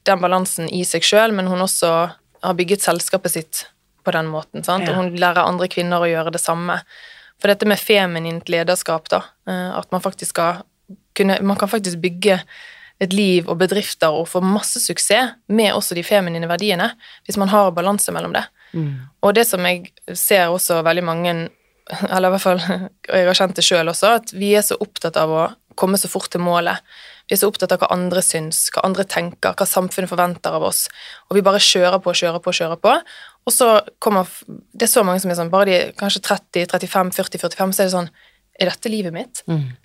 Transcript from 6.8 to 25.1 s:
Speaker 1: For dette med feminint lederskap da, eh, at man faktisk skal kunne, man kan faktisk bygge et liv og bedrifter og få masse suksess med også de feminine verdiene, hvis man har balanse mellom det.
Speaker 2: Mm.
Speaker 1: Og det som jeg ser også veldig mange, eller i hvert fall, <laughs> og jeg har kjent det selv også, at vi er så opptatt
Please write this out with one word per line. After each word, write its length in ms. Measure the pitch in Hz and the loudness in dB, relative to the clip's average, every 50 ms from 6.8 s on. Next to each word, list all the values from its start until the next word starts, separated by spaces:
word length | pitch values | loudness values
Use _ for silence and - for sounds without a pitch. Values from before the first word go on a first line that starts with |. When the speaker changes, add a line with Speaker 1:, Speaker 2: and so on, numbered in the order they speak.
| - _ - - - - - - - - _ - | -6 _ -20 -20 -20 -20 -20 -20 -20 -20 _ -2
Speaker 1:
For 80 | - | 2
dette 180 | 202 202 196 214 | 2 2 4 2
med 120 | 208 202 - | 2 2 2
feminint 680 | - - 214 202 190 175 170 165 165 170 165 170 - - | 2 4 4 4 4 2 -2 -4 -4 -4 -6 -6 -4 -2
lederskap 580 | 170 165 170 175 180 - - - 165 160 - | -2 0 2 0 0 0 0 -2 -4 -2 -2
da, 140 | - 175 190 - - _ _ - | 0 -2 -2 -2 -4 _ _ -8
eh, 300 | 185 185 185 180 180 - | -6 -6 -6 -4 -6 -6
at 120 | - - - | -8 -6 -4
man 100 | 185 180 | -4 -4
faktisk 260 | - 190 190 - 160 - | -4 -4 -6 -6 -10 -6
skal 340 | - 175 165 170 175 180 - _ _ _ _ - 190 - _ _ - | -2 0 0 0 -2 -4 -10 _ _ _ _ -20 -20 -20 _ _ -2
kunne, 260 | - 202 196 190 - | 0 2 2 2 0
man 140 | 196 196 202 | 0 0 0
kan 120 | - 208 196 | 0 -2 -2
faktisk 320 | 233 220 196 180 175 165 | -2 -2 -2 -4 -6 -2
bygge 400 | 175 180 175 180 202 208 185 175 - - - - - - - - - - _ - | -4 -4 -2 0 2 2 2 2 0 -8 -18 -20 -20 -20 -20 -20 -20 -14 _ -6
et 120 | 196 180 190 | -4 -2 0
liv 340 | 208 202 190 180 175 170 - | 2 4 4 4 2 2 0
og 80 | 175 | 0
bedrifter 500 | 165 185 175 190 208 - - - - 170 160 | 2 2 2 2 0 -2 -4 -2 0 2 2
og 160 | 151 220 247 | 2 0 -2
få 140 | - - 180 | -2 -2 0
masse 380 | 185 190 202 208 - - - 240 | 2 2 2 0 0 -4 -4 -4
suksess 540 | - - 170 - - - 202 240 262 240 - _ _ - | -4 -4 -4 -2 0 2 2 2 2 0 -4 _ _ -2
med 240 | 208 226 214 196 - | 2 2 2 2 2
også 220 | 208 - - 180 | 0 -2 -4 -6
de 80 | 175 170 | -4 -2
feminine 440 | - 214 202 180 175 165 165 170 | 2 2 2 2 2 -2 -4 -4
verdiene, 440 | 165 175 170 208 208 180 170 208 233 - _ - - - - _ | -2 -2 -2 0 0 0 0 0 -2 -4 _ -20 -20 -20 -18 _
hvis 100 | - - | -6 -2
man 100 | 202 190 190 | 0 2 4
har 220 | 208 208 202 185 | 6 4 4 4
balanse 400 | 170 175 175 196 208 202 - 190 | 2 0 0 0 0 0 -2 -4
mellom 220 | 175 165 170 170 165 | -4 -6 -4 -4 -4
det. 120 | - 208 - _ _ _ _ - | -4 -6 -6 _ _ _ _ -6
Speaker 2:
Mm. 260 | 165 151 143 139 127 127 139 _ - - | -4 -4 -4 -4 -8 -12 -14 _ 0 2
Speaker 1:
Og 100 | 202 196 | 4 4
det 120 | 226 233 | 4 2
som 120 | - 196 180 180 | 2 0 -2 0
jeg 260 | 180 180 175 185 - _ _ - - 180 | -2 -2 -4 -8 -16 _ _ -14 -12 -8
ser 340 | - - - 208 190 175 | -4 0 2 4 4 4
også 340 | 170 175 185 - - 170 165 160 | 2 0 0 0 0 0 0 2
veldig 200 | 165 165 180 175 | 2 0 0 0
mange, 460 | 165 165 170 175 175 170 165 165 - _ _ _ _ _ _ _ - 170 - 196 - | -2 -2 -2 -2 -2 -2 -2 -6 -8 _ _ _ _ _ _ _ -12 -8 -6 -4 -2
eller 180 | 185 185 185 | 0 2 2
i 40 | 185 | 2
hvert 100 | 190 190 | 2 2
fall, 180 | - 190 180 180 | 2 0 0 0
<laughs> 500 | 170 185 180 185 185 - _ _ - - | -2 -4 -4 -6 -6 -10 _ _ -6 0
og 60 | - | 2
jeg 100 | 190 180 | 2 4
har 80 | 180 185 | 4 4
kjent 220 | - 190 180 185 | 2 2 0 0
det 80 | - - | 0 0
selv 260 | - 190 165 160 165 | 2 2 2 2 0
også, 260 | 165 - 190 214 233 | 0 2 4 4 4
at 160 | 220 226 - - | 2 0 -4 -8
vi 200 | 190 202 202 208 | -2 2 2 4
er 60 | 208 | 4
så 140 | 208 - 202 - | 2 0 -2 -4
opptatt 360 | 208 - - - - 165 | -6 -8 -8 -6 -6 -2